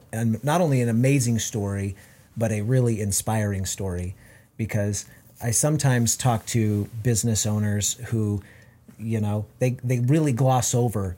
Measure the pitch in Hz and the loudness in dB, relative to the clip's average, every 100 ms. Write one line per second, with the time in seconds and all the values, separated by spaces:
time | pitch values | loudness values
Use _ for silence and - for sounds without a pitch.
0 | - 113 113 110 143 170 165 131 117 113 | -8 -4 -2 -2 0 0 2 2 2 2
1 | 131 143 120 113 - 110 101 98 98 98 | 4 4 2 -2 -2 -4 -4 -4 -6 -8
2 | - - - - 113 107 104 131 120 107 | -16 -20 -12 -4 -2 -2 0 2 2 0
3 | 101 - - 110 104 98 95 - 95 87 | -2 -2 -2 0 0 -2 -4 -6 -6 -4
4 | 92 - - - _ - 107 104 104 101 | -6 -10 -18 -20 _ -8 -4 -2 -2 -4
5 | - - - - 120 110 147 151 139 123 | -10 -20 -20 -8 -2 0 2 2 4 4
6 | 113 - 127 113 - 120 107 104 101 117 | 2 2 2 0 0 0 2 0 -2 -2
7 | 120 110 120 107 107 107 104 104 - - | 0 0 0 0 0 0 0 0 -2 -6
8 | 117 113 104 101 - - - - - - | -4 -2 -2 -2 -6 -20 -20 -20 -20 -10
9 | 110 110 104 107 107 - 127 123 123 123 | -4 -2 0 -2 -4 -2 -2 -2 -2 0
10 | 123 160 151 117 131 127 - 123 120 104 | 2 2 2 2 2 2 2 0 0 0
11 | 95 | -4